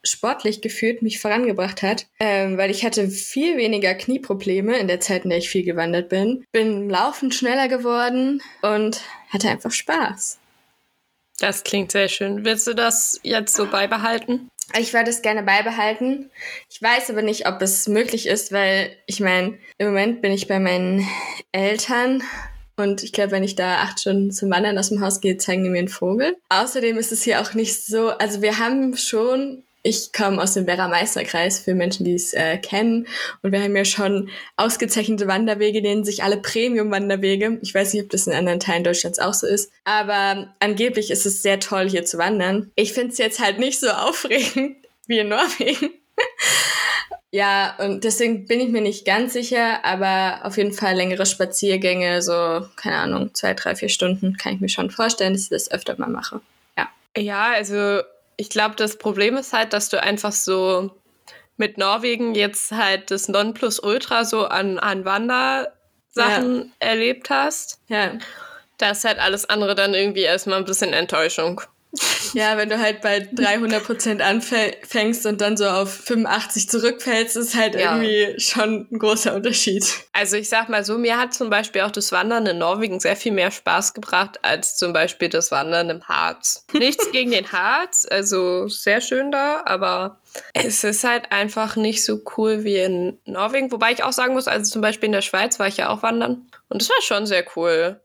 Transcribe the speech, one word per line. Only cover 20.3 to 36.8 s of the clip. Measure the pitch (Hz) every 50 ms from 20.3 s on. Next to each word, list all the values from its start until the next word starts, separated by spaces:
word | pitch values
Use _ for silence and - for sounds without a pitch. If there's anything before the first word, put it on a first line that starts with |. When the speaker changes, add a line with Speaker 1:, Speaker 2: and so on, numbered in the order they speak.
| 196
Speaker 1:
ich | 196 190
bei | - 196 196
meinen | 190 180 180 180 180 180 190 196 196 196 196 - - - - - - -
Eltern | - 190 196 202 214 214 - - 262 240 247 254 262 262 247 - - - - - - - - - _
und | - 208 202 202 196 -
ich | - -
glaub, | - 202 196 196
wenn | 190 190
ich | 196 190
da | 190 180 185 180 -
acht | - 196 - -
Stunden | - 202 190 196 196 196
zum | 196 - 208 196
Wandern | 185 180 214 214 202 190
aus | 196 196
dem | 214 202
Haus | 202 190 196 196
gehe, | - 196 185
zeigen | 190 - - 180 185 190
die | 185
mir | 180 175
einen | 180 190
Vogel. | - - - 180 196 226 269 320 359 359 _ _
Außerdem | 185 190 226 254 - 269 233 226 226
ist | 220 226 -
es | 226 220 -
hier | 233 214 -
auch | 214 214 -
nicht | 220 226 214 - - -
so, | - 208 220 226 226
also | - - 208 214 208 202 208
wir | 208 214 220
haben | 226 233 262 269 269 262 247
schon, | 247 - - - 214 226 247 254 262 277 277 262 254 - _ _ _ _
ich | - 220 - - - -
komm | - 214 196 196 180
aus | 170 196 -
dem | 202 185
Werra-Meißner-Kreis, | 175 180 180 190 175 175 170 196 226 - - - - - 170 170 190 185 -
für | - - 185
Menschen, | 185 175 175 185 - 180
die | 175 175
es, | 175 - - -
äh, | - 165 160 165 190
kennen. | 196 - - 196 220 233 226 233 233 - - - - - - - -
Und | 196 196
wir | 196 202
haben | 202 202
ja | 196 196
schon | 196 - - 202 190 202 190 196 190 - - - - -
ausgezeichnete | - 202 233 233 - 240 226 - 233 214 214 220 196 202 190
Wanderwege, | 190 196 226 226 208 202 208 214 208 220
die | 202 208
nennen | 202 214 202
sich | 208 196 196 -
alle | 196 208 202
Premium-Wanderwege. | 202 - - 226 233 254 240 226